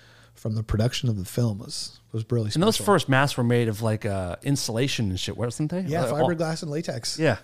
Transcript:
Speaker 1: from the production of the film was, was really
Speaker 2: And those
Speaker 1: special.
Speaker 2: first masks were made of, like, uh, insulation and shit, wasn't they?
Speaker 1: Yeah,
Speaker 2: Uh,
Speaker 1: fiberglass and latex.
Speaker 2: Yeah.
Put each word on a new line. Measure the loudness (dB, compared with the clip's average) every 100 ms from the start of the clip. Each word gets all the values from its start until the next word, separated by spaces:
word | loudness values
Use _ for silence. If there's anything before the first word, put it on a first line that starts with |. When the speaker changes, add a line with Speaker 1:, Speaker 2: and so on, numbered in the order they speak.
| -20 -20 -20
Speaker 1:
from | -10 -6
the | -4
production | -2 2 2 2 0
of | -2
the |
film | -2 0 0 -2
was, | -8 -10 -10 -14 _
was | -8 -2
really | 0 0
Speaker 2:
And | 2
those | 2
Speaker 1:
special. | 4 4
Speaker 2:
first | 4 6
masks | 4 4 2
were |
made | 2 4 2
of, | 0
like, | 0 0
uh, | -2 -2 -4 -4
insulation | -2 -2 0 0 0 0 0
and | 0
shit, | -4 -4
wasn't | -4 -2 -4
they? | -2
Speaker 1:
Yeah, | -2 -2
Speaker 2:
Uh, | 0
Speaker 1:
fiberglass | 0 0 0 -2 -4
and | -6
latex. | -6 -6 -6 -6 0
Speaker 2:
Yeah. | 0 0